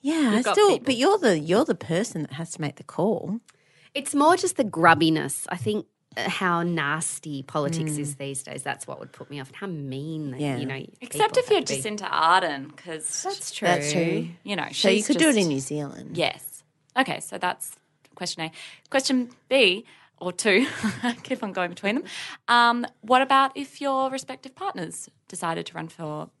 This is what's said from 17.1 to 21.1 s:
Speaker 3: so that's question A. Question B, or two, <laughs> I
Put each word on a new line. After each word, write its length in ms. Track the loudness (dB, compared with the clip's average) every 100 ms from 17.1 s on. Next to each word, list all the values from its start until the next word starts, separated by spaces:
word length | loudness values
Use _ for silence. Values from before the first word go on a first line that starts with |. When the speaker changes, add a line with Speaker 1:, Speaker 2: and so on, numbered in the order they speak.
| -2
Speaker 3:
so 180 | -8 -4
that's 380 | -4 -4 -10 -16 _ _ _
question 300 | -10 -8 -6
A. 80 | -8 -10 -18 -20 _
Question 400 | -2 2 0 0 -10 _
B, 340 | 4 4 2 -8 -20 _ _
or 120 | -8
two, 340 | -2 4 4 4 -2
<laughs> 180 | -4 -2
I 100 | -4